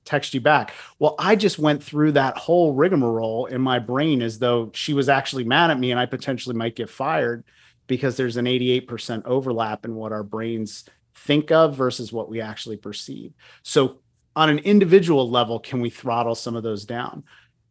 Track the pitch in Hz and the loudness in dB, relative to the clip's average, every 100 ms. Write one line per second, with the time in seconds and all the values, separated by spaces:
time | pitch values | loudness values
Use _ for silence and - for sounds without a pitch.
0 | - 143 - 135 135 143 104 - - - | -4 -4 -2 0 4 4 2 -12 -14 0
1 | 147 - 175 214 202 - 151 151 - 147 | 0 2 2 4 2 2 0 0 -2 0
2 | 151 143 131 - - 175 165 131 180 165 | 2 4 0 -2 0 4 4 4 2 2
3 | 117 113 113 113 127 127 131 123 110 127 | 0 0 -2 -4 -4 -2 0 0 -2 -2
4 | 156 135 117 110 123 120 113 - - 143 | 0 0 -2 -2 0 0 -2 -8 -2 0
5 | 131 135 - 135 117 143 170 135 127 123 | 2 2 0 -6 0 4 4 2 0 0
6 | 123 127 - 123 127 113 117 117 107 - | -2 -4 -6 -6 -4 -4 -4 -6 -10 -6
7 | 139 160 120 120 - _ _ _ - 127 | -2 -2 -2 -4 -12 _ _ _ -6 -2
8 | 135 120 123 120 123 127 127 127 127 117 | -2 -2 -2 -2 0 0 2 0 -2 -12
9 | - 113 120 131 131 113 107 107 120 110 | -8 -8 -2 -2 -2 -2 -2 -4 -8 -8
10 | 110 107 104 110 113 113 107 - - _ | -8 -8 -8 -6 -6 -6 -6 -10 -18 _
11 | _ - - 147 147 160 160 135 127 - | _ -12 0 0 4 4 4 2 -2 -2
12 | 107 113 101 113 110 104 113 104 104 104 | -8 -8 -8 -8 -10 -12 -12 -12 -10 -12
13 | - 135 - _ - - - 151 131 - | -12 -14 -16 _ -20 -18 0 2 2 -2
14 | _ _ _ 151 156 151 190 208 180 196 | _ _ _ 2 2 2 4 4 8 6
15 | 170 143 120 123 113 113 - 127 120 - | 6 2 4 2 0 -2 -4 -4 -4 -4
16 | 127 117 117 113 120 117 110 104 104 117 | -2 0 0 -4 -6 -6 -6 -6 -6 -8
17 | - - - - _ _ _ | -8 -12 -18 -20 _ _ _